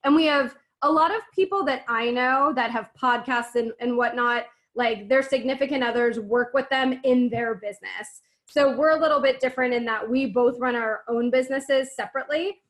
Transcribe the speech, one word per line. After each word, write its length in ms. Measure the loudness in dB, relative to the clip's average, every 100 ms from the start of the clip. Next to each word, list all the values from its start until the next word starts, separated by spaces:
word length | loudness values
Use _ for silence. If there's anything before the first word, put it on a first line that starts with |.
And 100 | 4
we 120 | 4 4
have 280 | 2 0 -8 _ _
a 80 | 0
lot 220 | 2 2
of 80 | 0 -4
people 300 | -2 -2 0
that 200 | -2 -4 -4
I 220 | -2 0
know 420 | 0 0 2 2
that 160 | 0 -2
have 180 | -4 -8 _
podcasts 540 | 0 0 -2 -4 -2
and, 180 | -4 -4 -4
and 160 | -2 0
whatnot, 480 | 0 0 0 0 -6 _ _
like, 340 | -2 -2 -2 0
their 140 | 0
significant 600 | 2 -2 -2 -2 -2 0
others 360 | 0 0 0 -2
work 320 | -2 0 2
with 160 | -2 0
them 320 | 0 0 0
in 260 | 2 4 2
their 240 | 0 -4
business. 680 | -4 -8 -12 -12 -12 -12 -18 _ _ _
So 280 | 2 2 4
we're 140 | 2 4
a 40 |
little 200 | 2 4
bit 200 | 2 2
different 340 | -2 0 0
in 100 | 0 -2
that 220 | -4 -2
we 180 | -2 0
both 300 | 2 2 2
run 160 | -2 0
our 240 | -2 -4 -4
own 220 | -2 2
businesses 640 | 0 0 -4 0 0 0 -8
separately. 600 | -6 -6 -4 -4 -4 -8